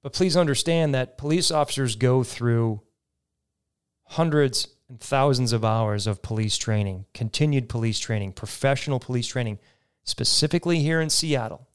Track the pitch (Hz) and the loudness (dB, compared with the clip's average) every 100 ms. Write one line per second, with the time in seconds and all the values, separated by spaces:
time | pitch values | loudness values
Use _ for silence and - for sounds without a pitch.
0 | 135 - 185 170 160 131 - 165 156 131 | -8 0 2 4 2 2 2 2 2 0
1 | 127 - 143 165 - 156 143 - 131 107 | -2 -6 0 2 2 2 0 0 -2 2
2 | 127 127 123 - 120 117 113 104 _ _ | 2 2 0 -2 0 2 2 -2 _ _
3 | _ _ _ _ _ _ _ _ _ _ | _ _ _ _ _ _ _ _ _ _
4 | _ - 165 147 139 120 - _ _ 120 | _ 0 2 4 2 0 -6 _ _ -18
5 | - 135 143 127 123 113 110 113 110 104 | -2 2 4 4 2 2 2 2 0 0
6 | 104 101 - 110 107 - - 107 101 95 | -2 -4 -4 -2 -2 -2 0 0 -2 -6
7 | 98 - 110 - 151 139 120 117 113 107 | -14 -8 -6 0 2 2 -2 -2 -2 -2
8 | - 107 98 95 107 - 139 139 - 131 | -4 -4 -4 -10 -12 -2 0 0 -2 -4
9 | - 127 117 131 117 104 _ _ _ _ | -2 -4 -4 -4 -6 -8 _ _ _ _
10 | - - - - 151 175 175 170 147 160 | -10 -2 0 2 2 0 0 0 2 0
11 | 160 - 160 139 110 76 - | 0 0 0 -2 -2 -10 -18